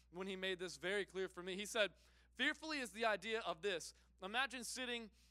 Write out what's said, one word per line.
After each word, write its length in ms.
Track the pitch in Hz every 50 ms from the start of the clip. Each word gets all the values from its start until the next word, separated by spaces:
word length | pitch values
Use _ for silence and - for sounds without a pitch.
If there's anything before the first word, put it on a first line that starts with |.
| - _ 160
when 140 | 175 190
he 100 | 196 190
made 220 | 185 185 190 190 165
this 180 | 185 175 151
very 280 | 139 170 180 202 208 185
clear 240 | - 175 185 190 175
for 140 | - 180 175
me. 140 | 190 180
He 80 | 196 208
said, 260 | 190 - 226 202 185 - - - - - - _ _ _
"Fearfully 440 | - 254 294 302 - 311 320 311 285
is 100 | 254 214
the 160 | 175 220 233
idea 340 | 220 208 196 180 226 220 226 226
of 160 | - 175 160 170
this." 320 | 202 185 156 - - - _ _ _ _ _ -
Imagine 420 | 190 208 247 269 240 240 254 185
sitting 440 | - - 254 254 247 240 233 226 202 - _ _ _